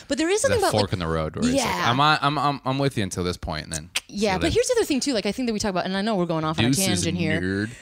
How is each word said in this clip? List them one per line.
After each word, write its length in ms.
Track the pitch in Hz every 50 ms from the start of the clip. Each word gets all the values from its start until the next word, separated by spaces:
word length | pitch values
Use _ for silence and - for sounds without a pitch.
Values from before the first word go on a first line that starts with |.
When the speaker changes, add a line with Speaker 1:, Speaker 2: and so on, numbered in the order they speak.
| - -
Speaker 1:
But 80 | 294 240
there 100 | 320 339
is 40 |
Speaker 2:
There's 80 | 392 440
Speaker 1:
something 180 | - 539 523 453
Speaker 2:
that 80 | 381 330
Speaker 1:
about, 100 | - 107
Speaker 2:
fork 100 | 101 -
Speaker 1:
like 20 | -
Speaker 2:
in 40 | 92
the 80 | 85
road 300 | 80 80 80 78 78 -
where 80 | - -
it's 100 | 247 262
like, 100 | 269 240
Speaker 1:
Yeah. 260 | - 185 175 170 117
Speaker 2:
"I'm 100 | 120 135
on, 180 | 147 151 156 131
I'm, 180 | - 143 151 147
I'm, 220 | 131 147 143 - -
I'm 120 | 131 135 139
with 180 | 139 139 - 120
you 40 |
until 220 | 101 92 - 95 87
this 120 | 90 85 -
point," 260 | - - 80 78 78
and 80 | 85
then 180 | 82 76 78 87 -
see 80 | - - - -
Speaker 1:
Yeah, 160 | 202 214 208
Speaker 2:
you 60 | 185 -
Speaker 1:
but 40 |
Speaker 2:
then. 100 | - 339
Speaker 1:
here's 140 | - 440 508
the 80 | - 508
other 80 | 466 370
thing 160 | - 294 247
too. 120 | - 285 262
Like, 100 | 208 -
I 60 | 208
think 140 | 202 - 262
that 60 | 233 220
we 40 | 202
talk 120 | - 214
about, 140 | 185 175 143
and 100 | 185 190
I 60 | 196
know 140 | 196 226 220
we're 100 | 185 175
going 180 | 165 165 160 160
off 140 | 156 160 156
on 60 | 113
a 20 | 120
Speaker 2:
Deuces, 160 | 143 190 190
Speaker 1:
tangent 300 | 190 180 175 - 165 160 175
here. 220 | 165 156 156 165
Speaker 2:
nerd. 300 | 90 95 95 98 104 113 123 -